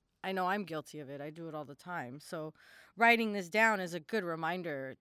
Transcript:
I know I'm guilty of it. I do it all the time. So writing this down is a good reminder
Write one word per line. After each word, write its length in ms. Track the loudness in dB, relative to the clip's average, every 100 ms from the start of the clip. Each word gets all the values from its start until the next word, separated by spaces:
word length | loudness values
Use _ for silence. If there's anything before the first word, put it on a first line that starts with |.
| _ _
I 80 | -4
know 160 | 0 2
I'm 180 | 0 -2
guilty 340 | -6 -6 -10
of 100 | -10
it. 120 | -8
I 80 | -8
do 180 | -8 -8
it 80 | -8
all 100 | -10
the 100 | -12
time. 440 | -8 -6 -6 -10
So 340 | -10 -8 -8 -12 -20 -20 -12 4
writing 340 | 8 8 4
this 160 | -2 0
down 300 | 4 6 4
is 140 | 0
a 60 | -6
good 240 | -2 -2
reminder 720 | 0 -2 -2 -2 -4 -4 -6 -10